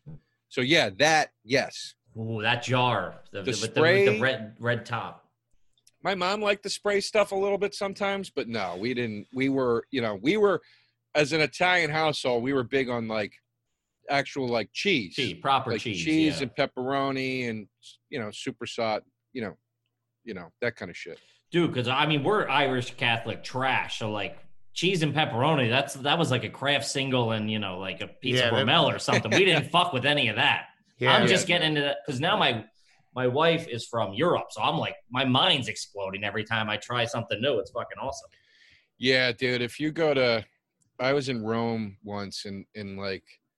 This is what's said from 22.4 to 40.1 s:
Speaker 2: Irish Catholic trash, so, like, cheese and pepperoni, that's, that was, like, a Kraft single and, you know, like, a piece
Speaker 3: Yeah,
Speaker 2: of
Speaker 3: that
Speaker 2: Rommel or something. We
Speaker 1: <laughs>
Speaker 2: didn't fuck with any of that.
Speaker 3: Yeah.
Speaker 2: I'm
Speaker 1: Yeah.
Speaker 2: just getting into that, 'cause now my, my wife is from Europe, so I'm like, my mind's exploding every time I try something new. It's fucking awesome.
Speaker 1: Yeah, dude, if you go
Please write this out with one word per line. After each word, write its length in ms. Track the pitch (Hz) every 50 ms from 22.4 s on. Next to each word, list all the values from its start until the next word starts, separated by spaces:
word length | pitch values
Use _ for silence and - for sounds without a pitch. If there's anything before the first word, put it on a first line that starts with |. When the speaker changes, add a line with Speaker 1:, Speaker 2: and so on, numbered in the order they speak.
| 147 117
Speaker 2:
Irish 420 | 135 143 143 135 131 123 120 - -
Catholic 480 | - 135 120 117 113 - 117 98 - -
trash, 560 | - - 127 131 131 123 104 87 - - -
so, 120 | 120 107
like, 260 | 107 104 98 90 - - - - - - - - -
cheese 300 | - 170 180 185 170 160
and 120 | 147 123
pepperoni, 540 | 151 156 127 113 113 127 156 160 139 123 110
that's, 240 | 120 135 139 - -
that 260 | 139 127 143 156 170
was, 100 | 160 123
like, 120 | 127 123 107
a 60 | -
Kraft 360 | - - 131 139 143 135 -
single 460 | - - 143 135 135 127 127 120 113
and, 180 | 113 110 107 107
you 100 | 110 107
know, 200 | 104 95 90 90
like, 220 | 95 95 92 -
a 60 | 104 -
piece 320 | - - - 135 131 127
Speaker 3:
Yeah, 80 | 123 117
Speaker 2:
of 20 | 117
Speaker 3:
that 20 | 123 135
Speaker 2:
Rommel 240 | 117 151 170 151 127
or 100 | 107 101
something. 320 | - - 123 123 - 107
We 140 | 123 165 196
Speaker 1:
<laughs> 0 |
Speaker 2:
didn't 240 | 190 160 143 120 -
fuck 220 | - 170 180 - -
with 120 | 127 117
any 220 | 143 147 143 131 113
of 80 | 104
that. 300 | 113 143 139 110 - - - - _ _ _ _ -
Speaker 3:
Yeah. 140 | 123 131 180
Speaker 2:
I'm 60 | 220
Speaker 1:
Yeah. 60 | - -
Speaker 2:
just 200 | 190 180 - -
getting 220 | 175 170 160 156
into 120 | 151 147
that, 160 | 143 143 - - -
'cause 140 | - 143 123
now 160 | 151 180 208 208
my, 280 | 170 139 120 110 104 - _ _ _ _ _ _ _ _ -
my 120 | 127 127 123
wife 400 | 120 143 160 170 165 156 - -
is 160 | 120 113 - -
from 260 | - 117 107 98 98
Europe, 340 | 110 160 175 147 - - -
so 120 | - 107 110
I'm 140 | 139 160 151
like, 180 | 113 101 95 - - -
my 140 | 123 127 135
mind's 440 | 127 123 135 165 185 170 135 117 110
exploding 540 | 107 - - - - 101 98 95 95 98 104
every 180 | 101 101 110 107
time 260 | - 113 110 110 107
I 60 | 107 107
try 280 | - - 120 123 117
something 340 | 110 - 120 113 - 107 101
new. 200 | 120 143 131 104
It's 120 | 95 -
fucking 280 | - 117 107 - 95 98
awesome. 280 | 117 135 131 - - - _ _ _ _ _ _ _ _ _ _ _ _ _ -
Speaker 1:
Yeah, 340 | 117 127 131 127 127 123
dude, 300 | 117 - 131 123 123 120
if 180 | 123 117 - -
you 120 | 147 156
go 220 | 147 160 165 151